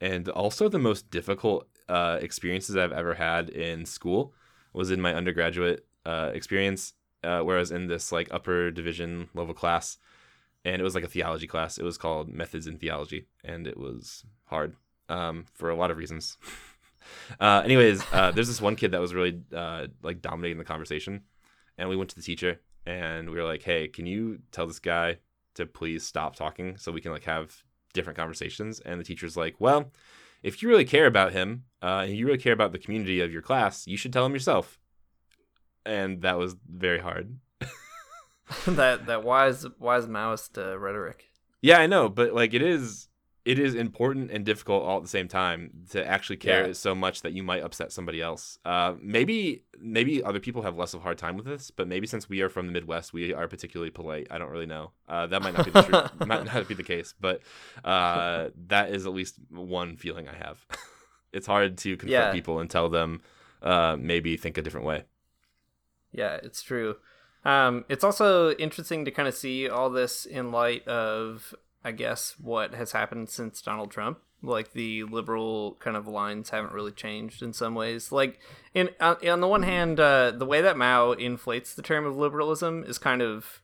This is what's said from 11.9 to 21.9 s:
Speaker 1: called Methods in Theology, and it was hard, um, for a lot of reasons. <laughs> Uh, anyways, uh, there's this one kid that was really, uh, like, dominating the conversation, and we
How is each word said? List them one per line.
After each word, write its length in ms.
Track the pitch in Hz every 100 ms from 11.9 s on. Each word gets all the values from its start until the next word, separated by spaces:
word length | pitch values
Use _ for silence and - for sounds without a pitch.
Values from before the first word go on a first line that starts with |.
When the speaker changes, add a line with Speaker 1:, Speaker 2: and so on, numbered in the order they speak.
| 85
Speaker 1:
called 300 | 82 78 78
Methods 360 | 78 82 82 80
in 100 | 78
Theology, 480 | 80 76 76 76 - _
and 240 | - 85 78
it 100 | 50
was 480 | 67 60 - - - _ _
hard, 300 | 78 78 - _ _ -
um, 380 | 87 85 82 82
for 160 | - 82
a 60 | 82
lot 160 | 87
of 60 | 80
reasons. 400 | 80 80 - -
<laughs> 60 | - - - _ _ _ - - - -
Uh, 220 | 104 101
anyways, 400 | 98 131 113 98 -
uh, 200 | 90 92
there's 180 | 98 120
this 100 | 117
one 160 | 104 107
kid 160 | 101
that 80 | 90
was 140 | 87
really, 280 | 90 90 87 - 85
uh, 320 | 85 82 67 -
like, 200 | 80 87
dominating 360 | 87 82 87 82
the 80 | 82
conversation, 560 | 80 78 76 95 101 - _ _ _ _ -
and 100 |
we 80 | 92